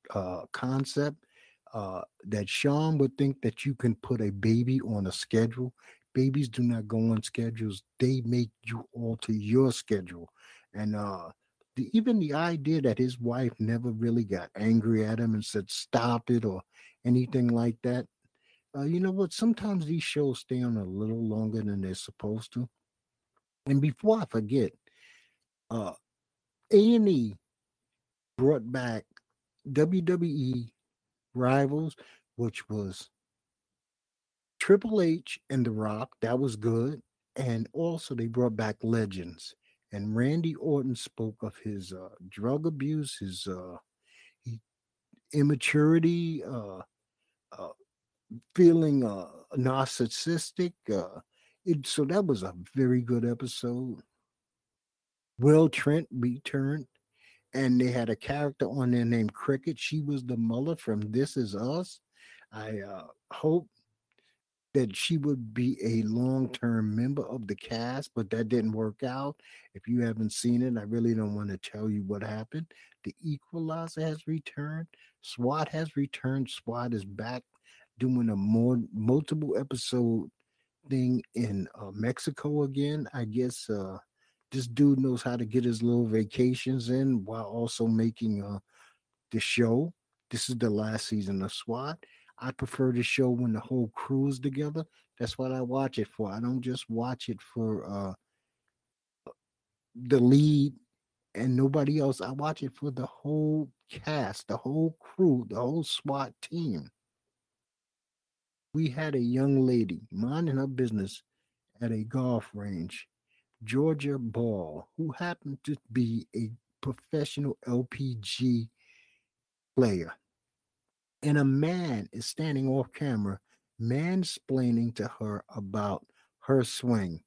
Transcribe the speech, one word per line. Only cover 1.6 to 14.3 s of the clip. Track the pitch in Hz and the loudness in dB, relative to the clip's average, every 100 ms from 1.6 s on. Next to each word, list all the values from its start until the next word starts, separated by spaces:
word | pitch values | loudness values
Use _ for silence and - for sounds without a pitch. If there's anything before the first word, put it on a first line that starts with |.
| - | -14
uh, | 113 95 92 - _ | -10 -8 -8 -12 _
that | 98 104 98 | -6 -4 -2
Sean | - 143 143 160 151 | 0 2 4 2 2
would | 131 - | 2 2
think | 139 135 | 0 2
that | 113 - | -2 -2
you | 143 | -4
can | 131 120 | 0 0
put | 110 - 120 | 0 -2 0
a | 104 | 0
baby | 98 110 113 123 131 | 0 4 4 4 0
on | - 104 92 | 0 -2 -2
a | |
schedule. | - - 113 113 120 127 - - - _ | -4 0 2 2 0 -8 -8 -20 -20 _
Babies | 131 131 139 127 | 2 2 2 -2
do | 117 | 0
not | 120 113 104 | 0 0 0
go | 113 | 2
on | 113 110 | 2 2
schedules. | - - 117 113 110 98 _ - | -2 -4 -4 -4 -6 -6 _ 0
They | 127 131 117 | 2 2 2
make | 123 113 _ | 0 0 _
you | 110 113 - | -10 -10 -10
alter | 120 117 113 - | -6 -4 -4 -2
your | 110 104 123 131 | -2 4 4 4
schedule. | 117 - 104 90 87 82 _ - - _ | 2 -2 -2 -2 -14 -18 _ -20 -20 _
And, | 101 107 | -6 -4
uh, | 107 104 95 85 - _ _ _ - | -4 -6 -8 -12 -18 _ _ _ -8
the, | - 220 | 0 2
even | 226 220 | 2 2
the | 156 | 2
idea | 143 170 165 135 160 | 0 0 -2 0 2
that | 131 107 | 2 2
his | 127 123 | 0 0
wife | 117 120 123 - | -4 0 -2 -2
never | 110 117 123 | -2 0 -2
really | 110 117 117 | -2 0 2
got | 104 | 0